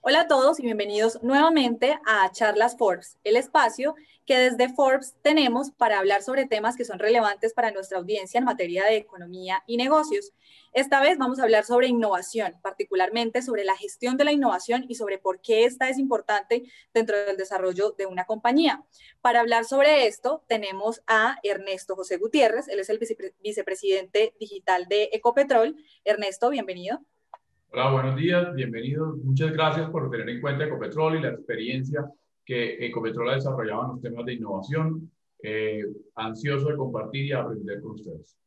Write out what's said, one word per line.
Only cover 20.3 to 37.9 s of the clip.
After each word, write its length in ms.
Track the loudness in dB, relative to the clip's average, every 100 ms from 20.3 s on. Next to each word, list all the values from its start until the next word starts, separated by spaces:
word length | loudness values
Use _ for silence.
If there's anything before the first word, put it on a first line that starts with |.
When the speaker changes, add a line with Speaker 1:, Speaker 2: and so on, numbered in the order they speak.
| -4 _
Speaker 1:
tenemos 560 | -4 -4 -4 -4 -6 0
a 320 | 2 2 0
Ernesto 500 | -4 -4 -4 -8 -6
José 220 | -8 -6 -4
Gutiérrez, 500 | 0 4 4 2 -4
él 140 | -6
es 100 | -4
el 80 | -4
vicepre-, 360 | -4 -6 -10 _
vicepresidente 920 | -8 -6 -6 -4 0 0 0 0 0 _
digital 460 | -14 -8 0 0 2
de 220 | 0 0
Ecopetrol. 640 | 0 0 2 4 4 2 -2 _ _
Ernesto, 460 | -2 0 -2 -2 -2
bienvenido. 480 | 0 -6 -8 -8 -10 _ _ _ -20 _ _ _
Speaker 2:
Hola, 200 | -2 2
buenos 240 | 2 0 0
días, 360 | 2 2 0
bienvenido. 640 | -4 -6 -6 -6 -4 -4 -4
Muchas 300 | -2 0 0
gracias 360 | 0 0 0 -4
por 200 | -4 -6
tener 180 | -6 -6
en 120 | -6
cuenta 240 | -6 -4
Ecopetrol 500 | -4 -4 -6 -2 0 0
y 60 |
la 60 | -4
experiencia 760 | -6 -8 -6 -4 -6 -4 -6 -8 -12 _ _
que 400 | -8 -4 -4 -6
Ecopetrol 460 | -8 -6 -6 -4 -2
ha 40 | -2
desarrollado 460 | -2 -4 -4 -4
en 60 | -6
los 100 | -8
temas 260 | -12 -10 -10
de 60 |
innovación. 760 | -8 -8 -8 -4 -2 -2 -4 -12 _ _ _
Eh, 440 | -8 -4 -4 -4 -8 -10 -16 -10
ansioso 500 | -10 -6 -4 -2 -2
de 100 | -2
compartir 500 | -4 -6 -8 -6 -4
y 60 |
aprender 480 | -4 -4 -8 -8 -10
con 120 | -12